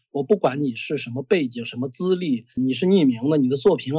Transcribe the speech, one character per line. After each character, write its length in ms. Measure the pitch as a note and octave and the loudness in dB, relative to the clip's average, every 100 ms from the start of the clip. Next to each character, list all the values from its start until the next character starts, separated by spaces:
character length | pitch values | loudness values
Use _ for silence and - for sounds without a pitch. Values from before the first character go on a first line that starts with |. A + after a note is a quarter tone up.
| _ | _
我 100 | C#3+ | -6
不 140 | C3+ G#3 | 0 2
管 260 | C#3+ C3+ | 2 0
你 140 | C#3+ A2+ | -2 -4
是 220 | - D3 | -6 -6
什 140 | A#2 | -6
么 120 | B2 | -8
背 240 | C#3 F#3+ C3 | 0 0 0
景、 180 | A#2+ A#2 | -6 -10
什 120 | B2 | -6
么 100 | C3+ | -8
资 260 | B2+ F3+ | -4 -2
历， 320 | F3+ F3 A#2+ - - | -2 0 -4 -4 -4
你 180 | C3 | -2
是 120 | B2 F3+ | 0 4
匿 220 | G3 C#3+ | 4 4
名 220 | A#2+ C3+ | 2 2
的， 80 | D#3 | 2
你 100 | B2+ | 2
的 80 | C3+ | 2
作 220 | - E3 | 2 2
品 180 | B2 | 0